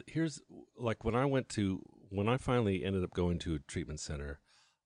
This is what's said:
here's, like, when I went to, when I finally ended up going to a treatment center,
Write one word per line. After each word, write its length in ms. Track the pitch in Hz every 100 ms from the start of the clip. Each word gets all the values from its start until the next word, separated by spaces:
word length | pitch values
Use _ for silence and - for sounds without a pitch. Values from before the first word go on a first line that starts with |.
| -
here's, 340 | 156 165 - - - - -
like, 260 | 117 -
when 120 | 110 240
I 100 | 143
went 240 | 135 -
to, 340 | - 98 95 - - -
when 200 | 98 107
I 80 | 127
finally 480 | - 123 104 95 98
ended 180 | 98
up 100 | 87
going 260 | - 87 85
to 160 | 85 76
a 40 |
treatment 400 | - 92 78 76
center, 400 | - 73 71 76 _ _ _ _